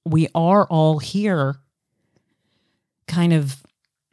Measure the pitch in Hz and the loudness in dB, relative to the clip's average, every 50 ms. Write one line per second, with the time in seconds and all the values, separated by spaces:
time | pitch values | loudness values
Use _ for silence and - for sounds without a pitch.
0 | _ 165 156 160 160 - - 165 165 175 196 208 196 - 170 160 156 156 156 147 | _ -2 0 0 0 0 -2 -2 0 2 2 2 2 2 0 2 2 2 0 0
1 | - - - 196 208 208 185 156 139 135 139 135 _ _ _ _ _ _ _ _ | -4 -6 -6 -4 -2 -2 -2 0 -2 -2 -4 -8 _ _ _ _ _ _ _ _
2 | _ _ _ _ _ _ _ _ _ _ _ _ _ _ _ _ _ _ _ _ | _ _ _ _ _ _ _ _ _ _ _ _ _ _ _ _ _ _ _ _
3 | _ - 156 175 170 170 165 156 143 135 135 - _ _ _ _ _ _ _ _ | _ -8 -4 0 0 2 2 0 0 -4 -8 -12 _ _ _ _ _ _ _ _
4 | _ _ | _ _